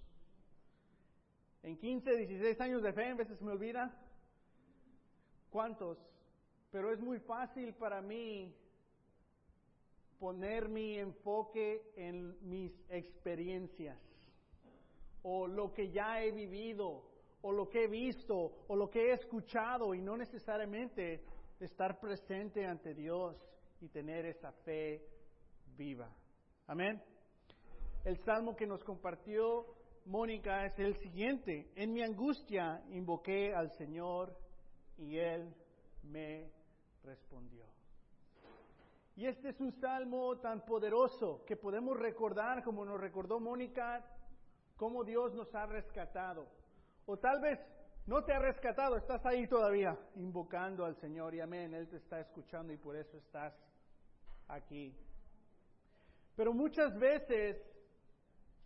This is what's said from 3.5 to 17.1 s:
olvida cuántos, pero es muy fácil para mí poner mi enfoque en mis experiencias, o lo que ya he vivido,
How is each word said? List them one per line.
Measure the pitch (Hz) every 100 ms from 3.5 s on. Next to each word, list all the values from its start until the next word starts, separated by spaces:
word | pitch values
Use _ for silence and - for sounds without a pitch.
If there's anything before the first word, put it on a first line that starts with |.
olvida | 196 220 247 247 - - - - _ _ _ - - - - - - _ - -
cuántos, | 208 226 220 180 165 - - - _ _ _ _
pero | 196 202
es | 220
muy | 240 240
fácil | 226 233 247 269 247
para | 208 220 196
mí | 196 226 226 202 185 - - - _ _ _ - _ _ - - _ - _ - - -
poner | 185 185 196 226 214
mi | 220 214 208
enfoque | 196 - 202 214 214 220 214 220 214 -
en | 175 180 175 180 190
mis | 190 180 - -
experiencias, | 175 175 - 180 170 175 185 180 - 151 123 - - - - - - - - - - - -
o | 185 185 185
lo | 202 196
que | 202 190
ya | 185 214 226
he | 220
vivido, | 214 202 196 226 208 190 139 -